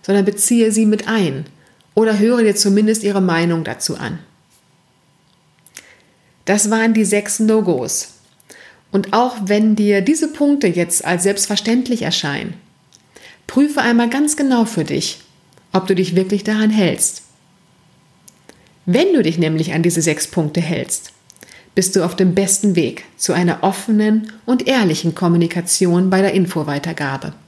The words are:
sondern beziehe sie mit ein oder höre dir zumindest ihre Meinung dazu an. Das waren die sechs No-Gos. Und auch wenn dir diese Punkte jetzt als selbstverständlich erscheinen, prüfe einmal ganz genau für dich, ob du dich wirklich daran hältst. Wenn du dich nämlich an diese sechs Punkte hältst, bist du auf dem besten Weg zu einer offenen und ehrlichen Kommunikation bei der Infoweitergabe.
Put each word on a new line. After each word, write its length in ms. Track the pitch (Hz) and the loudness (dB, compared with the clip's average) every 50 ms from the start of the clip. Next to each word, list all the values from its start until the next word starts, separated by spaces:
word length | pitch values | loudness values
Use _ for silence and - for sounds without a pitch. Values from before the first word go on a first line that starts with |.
sondern 240 | _ - 196 202 196 | _ 0 2 2 2
beziehe 480 | 196 202 - - - 240 233 226 220 | 0 0 -2 0 2 4 4 4 2
sie 140 | 214 220 226 | 2 2 2
mit 200 | 214 214 208 - | 2 2 0 -2
ein 380 | - 226 220 190 156 135 135 156 - - _ _ _ _ _ _ _ _ | -2 0 0 0 0 -2 -6 -10 -12 -16 _ _ _ _ _ _ _ _
oder 240 | 214 220 220 214 202 | 2 2 2 2 2
höre 240 | 208 226 247 240 | 2 2 4 4
dir 140 | 226 214 202 | 4 2 2
zumindest 480 | 208 - 202 196 208 214 214 220 220 202 | 2 2 2 4 4 4 2 0 0 0
ihre 160 | 202 196 196 | -2 0 0
Meinung 420 | 190 180 170 165 170 170 170 165 | 0 2 2 0 0 0 0 -2
dazu 340 | 160 - 120 - - - 143 | -4 -6 -8 -8 -6 -8 -6
an. 220 | - 131 117 - 160 - _ _ _ _ _ _ _ _ _ _ _ _ _ _ _ _ _ _ _ _ _ _ _ _ _ _ _ _ - _ - - - - _ _ _ _ _ _ _ _ _ _ | -6 -8 -8 -8 -10 -14 _ _ _ _ _ _ _ _ _ _ _ _ _ _ _ _ _ _ _ _ _ _ _ _ _ _ _ _ -20 _ -20 -20 -20 -20 _ _ _ _ _ _ _ _ _ _
Das 260 | - 196 208 214 208 | -2 0 0 0 0
waren 240 | 220 226 220 226 226 | 0 2 2 2 2
die 100 | 220 214 | 2 2
sechs 340 | 180 208 208 202 - - - | 2 0 -2 -2 -4 -4 0
No-Gos. 720 | 220 214 220 220 208 180 165 123 123 - - - - - - _ _ _ _ _ - _ - - - - - _ _ _ | 2 2 2 2 2 2 0 -2 -2 -4 -6 -6 -8 -10 -16 _ _ _ _ _ -20 _ -20 -20 -20 -20 -20 _ _ _
Und 220 | - 196 190 - - | -2 -2 -2 0 0
auch 220 | 220 247 254 247 226 202 | 0 0 0 -2 -6 -2
wenn 280 | 185 208 208 214 220 214 | 0 0 2 4 2 2
dir 280 | 214 208 208 202 196 | 2 2 2 2 2
diese 260 | 190 226 311 311 - 311 | 2 2 2 0 0 -4
Punkte 400 | - - 294 285 285 285 262 190 | -2 0 2 2 2 2 2 0
jetzt 360 | 170 175 170 170 - - - | 0 0 -2 -2 -2 -4 -2
als 200 | - 180 175 180 | -2 -2 0 0
selbstverständlich 800 | 202 196 196 - - 208 202 - 226 226 254 247 247 247 226 | 0 0 0 -2 -2 -2 -2 0 0 0 0 0 -2 -4 -4
erscheinen, 520 | - - 170 - - 147 139 - - - - - _ _ _ _ _ _ _ _ _ _ _ - - - - _ _ - | -4 -4 -4 -4 -4 -4 -6 -6 -8 -10 -12 -14 _ _ _ _ _ _ _ _ _ _ _ -20 -20 -20 -20 _ _ -2
prüfe 320 | - 254 285 294 294 294 | 2 2 2 2 2 0
einmal 300 | 247 233 240 233 240 233 | 0 2 2 2 2 2
ganz 260 | 240 269 302 294 294 | 0 0 0 0 0
genau 300 | - 285 269 254 240 226 | 0 0 2 2 2 2
für 180 | 220 - 180 151 | 0 0 -4 -4
dich, 360 | 151 147 143 151 - - - - _ _ _ _ _ _ _ _ _ | -2 -4 -4 -4 -6 -8 -12 -20 _ _ _ _ _ _ _ _ _
ob 140 | - - 185 | -2 -2 0
du 80 | 185 190 | 0 0
dich 200 | 175 185 185 175 | 0 0 0 0
wirklich 300 | 180 190 185 208 196 196 | 0 0 0 -2 -2 -2
daran 260 | - 214 214 214 214 | -2 -2 0 2 2
hältst. 520 | 214 214 196 165 - - - - - - - _ _ _ _ _ _ _ _ _ _ _ _ _ _ _ _ _ _ _ _ - _ _ _ - - _ _ _ _ _ _ | 2 2 2 0 0 0 -2 -2 -2 -6 -20 _ _ _ _ _ _ _ _ _ _ _ _ _ _ _ _ _ _ _ _ -20 _ _ _ -20 -20 _ _ _ _ _ _
Wenn 300 | 180 180 247 339 403 370 | 0 2 2 2 2 2
du 80 | 285 | 0
dich 160 | 196 156 165 165 | 0 0 0 -2
nämlich 340 | 170 156 156 160 160 175 | -2 -2 0 -2 -4 -2
an 100 | - 160 | -2 0
diese 200 | 170 180 170 165 | 0 0 0 0
sechs 260 | 156 160 151 151 - - | -2 -2 -2 -4 -6 -6
Punkte 320 | - 180 160 147 151 175 | -4 -4 -4 -2 -4 -4
hältst, 520 | 165 151 175 - 127 - - - - - _ _ _ _ - _ - - - - - _ _ | -4 -4 -4 -6 -4 -6 -8 -10 -10 -16 _ _ _ _ -20 _ -20 -20 -20 -20 -20 _ _
bist 220 | - 180 185 190 | -2 -2 0 0
du 80 | 196 165 | 0 0
auf 120 | 175 180 | 0 0
dem 180 | - 190 185 170 | 2 2 2 2
besten 420 | 202 196 185 - - - 208 185 | 2 0 0 0 0 0 0 2
Weg 280 | 175 151 117 - - - - _ | 2 0 -2 -4 -10 -18 -20 _
zu 160 | _ - - | _ -4 -2
einer 300 | - 170 180 175 156 - | 0 0 0 0 0 0
offenen 680 | - 190 185 190 - - 220 208 214 214 220 220 214 - - - _ | -2 -2 -2 -2 -2 0 2 2 4 2 2 0 0 -4 -14 -14 _
und 240 | - 254 247 - - | -2 0 0 2 0
ehrlichen 460 | 269 254 214 180 156 151 - 165 165 | 0 2 2 2 0 0 -2 -4 -2
Kommunikation 960 | - 185 170 170 170 170 165 - 175 170 - - - 190 180 170 175 185 190 | 0 0 2 4 2 2 0 -2 -6 -4 -2 0 0 2 2 2 2 2 2
bei 100 | 185 185 | 2 2
der 140 | 196 196 - | 2 2 2
Infoweitergabe. 1000 | 196 180 175 - 165 151 151 143 143 - 175 147 - 151 139 135 135 - 151 143 - - | 2 0 0 -2 -4 -4 -4 -4 -4 -4 -6 -6 -6 -6 -6 -6 -6 -8 -10 -14 -14 -20